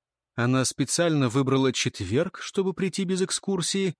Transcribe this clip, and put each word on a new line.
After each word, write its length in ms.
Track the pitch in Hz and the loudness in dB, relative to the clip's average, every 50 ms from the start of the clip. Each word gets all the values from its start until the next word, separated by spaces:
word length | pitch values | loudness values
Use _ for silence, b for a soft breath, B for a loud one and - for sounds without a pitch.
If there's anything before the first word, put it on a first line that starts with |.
| _ _ _ _ _ _ - | _ _ _ _ _ _ -4
Она 300 | - 117 123 127 131 127 | 0 2 2 2 2 2
специально 640 | - - - 139 - - - 170 170 156 147 135 120 | 0 -2 -2 -2 -2 0 0 2 2 2 2 2 2
выбрала 420 | 107 139 135 127 135 135 135 131 | 2 2 2 2 2 4 2 2
четверг, 680 | 117 - - 120 - - 104 87 104 139 175 190 - - | 2 0 -2 -4 -4 -4 -4 -2 0 0 0 -2 -6 -12
чтобы 320 | - - - 202 190 190 180 | -12 -6 -2 -2 0 0 0
прийти 300 | - 190 185 - - 196 | -2 -2 -2 -2 -2 -2
без 180 | 175 190 180 | -2 0 0
экскурсии. 720 | 190 185 - - - - 196 180 165 - - 196 196 185 - | 0 -2 -2 -4 -2 -2 -2 -2 -2 -2 -2 0 0 -2 -4